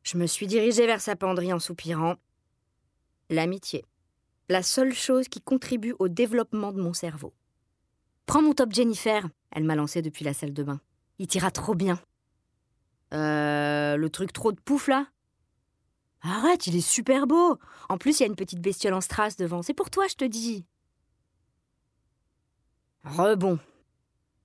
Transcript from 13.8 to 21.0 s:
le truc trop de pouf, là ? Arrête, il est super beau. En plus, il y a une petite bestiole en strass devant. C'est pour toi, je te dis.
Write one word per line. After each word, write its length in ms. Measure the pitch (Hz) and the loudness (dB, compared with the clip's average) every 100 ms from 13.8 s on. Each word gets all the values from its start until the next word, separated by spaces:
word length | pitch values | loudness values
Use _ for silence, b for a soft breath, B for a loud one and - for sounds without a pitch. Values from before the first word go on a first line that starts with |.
| 147 147 | 0 0
le 140 | 156 | -2
truc 240 | - 190 | -4 -8
trop 180 | - 220 | -4 -4
de 80 | 208 | -2
pouf, 280 | - 277 - | -2 -2 2
là ? 200 | 269 277 _ _ _ _ _ _ _ _ _ _ _ | 0 0 _ _ _ _ _ _ _ _ _ _ _
Arrête, 440 | 165 208 294 349 - | -6 0 2 2 2
il 80 | 175 | 0
est 60 | |
super 440 | - - 233 262 269 | 2 0 2 2 4
beau. 320 | 330 349 277 B B B | 6 6 2 B B B
En 100 | 185 | -2
plus, 220 | 269 302 | 2 2
il 40 | |
y 20 | 220 | 2
a 20 | |
une 80 | 190 | 0
petite 240 | 190 180 | -8 -4
bestiole 360 | 185 190 202 190 | -4 -2 0 0
en 60 | |
strass 360 | - - 214 - | -2 0 -2 0
devant. 240 | 175 175 | -4 -2
C'est 120 | 170 | -4
pour 160 | 294 381 | -4 -2
toi, 180 | 381 381 | 0 -2
je 60 | - | 0
te 100 | 262 | -4
dis. 400 | 226 233 208 165 _ _ _ | -2 -6 -6 -10 _ _ _